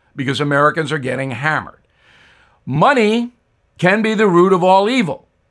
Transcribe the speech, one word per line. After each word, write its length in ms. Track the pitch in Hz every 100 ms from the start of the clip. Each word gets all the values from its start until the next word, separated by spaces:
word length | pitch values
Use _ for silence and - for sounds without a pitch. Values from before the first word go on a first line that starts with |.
| _
because 260 | - 131 131
Americans 520 | 147 143 151 160 143
are 60 | 151
getting 340 | 127 123 135
hammered. 500 | 117 151 147 87 - _ _ _ _ _ _ _ _
Money 680 | - 139 233 277 214 226 240 - _ _ _ -
can 260 | 180 214
be 120 | 220
the 140 | 214 214
root 240 | 175 185
of 100 | 185
all 260 | 185 190 202
evil, 380 | 262 175 - _ _ _